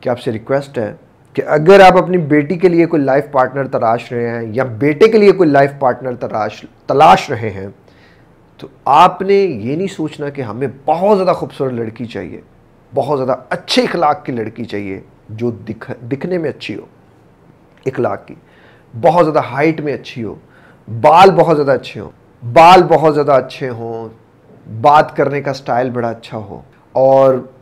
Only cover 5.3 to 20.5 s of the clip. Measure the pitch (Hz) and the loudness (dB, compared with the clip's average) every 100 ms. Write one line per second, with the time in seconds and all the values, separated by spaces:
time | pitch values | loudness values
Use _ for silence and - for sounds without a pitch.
5.3 | 185 165 139 143 143 131 120 127 123 123 | 4 4 4 2 0 -4 -4 -8 -8 -8
6.3 | 113 107 - - _ - 139 160 190 - | -6 -6 -8 -20 _ -4 4 4 4 0
7.3 | 113 113 95 98 - _ _ _ _ _ | -6 -8 -8 -14 -16 _ _ _ _ _
8.3 | _ _ _ - - - 143 180 180 190 | _ _ _ -20 -8 0 4 4 2 0
9.3 | 196 190 107 113 151 196 - 151 147 143 | 0 0 -4 -6 -6 -6 -8 -10 -8 -12
10.3 | 139 117 113 135 - - 165 196 202 185 | -10 -10 -8 -8 -8 -4 -2 2 2 0
11.3 | 170 147 - 135 120 113 110 117 98 90 | -2 -6 -8 -6 -6 -10 -10 -12 -10 -12
12.3 | - - _ _ _ _ - 131 143 131 | -16 -20 _ _ _ _ -6 -4 -4 -4
13.3 | 127 - 180 - - 240 175 151 147 - | -6 -6 -12 -2 -2 0 -2 -2 -2 -6
14.3 | 120 110 113 113 104 101 95 - _ - | -8 -8 -10 -10 -10 -10 -12 -14 _ -18
15.3 | 110 120 104 107 110 - 123 120 135 180 | -6 -6 -6 -12 -14 -14 -14 -10 -8 -6
16.3 | 180 151 - - 101 - _ _ _ _ | -6 -6 -8 -12 -14 -14 _ _ _ _
17.3 | _ _ _ _ _ 131 131 117 98 - | _ _ _ _ _ -8 -4 -4 -6 -12
18.3 | - _ _ _ _ _ 117 160 170 156 | -20 _ _ _ _ _ -2 0 2 2
19.3 | 151 117 127 160 160 147 123 - 131 104 | 0 -2 -2 -2 -2 -6 -8 -12 -12 -12
20.3 | 76 _ | -12 _